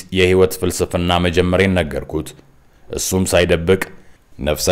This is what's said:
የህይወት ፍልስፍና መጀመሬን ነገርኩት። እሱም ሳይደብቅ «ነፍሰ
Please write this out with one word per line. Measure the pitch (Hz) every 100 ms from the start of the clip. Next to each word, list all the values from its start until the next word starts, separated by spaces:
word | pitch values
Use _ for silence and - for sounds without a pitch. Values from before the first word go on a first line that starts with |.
| -
የህይወት | 92 90 92 90 -
ፍልስፍና | 90 - 87 90 87 87
መጀመሬን | 90 87 90 90 95 90
ነገርኩት። | 78 69 - 78 78 - _ _ _ _ -
እሱም | 78 - 92 92
ሳይደብቅ | 90 87 82 85 95 - - - - _ -
«ነፍሰ | 73 76 -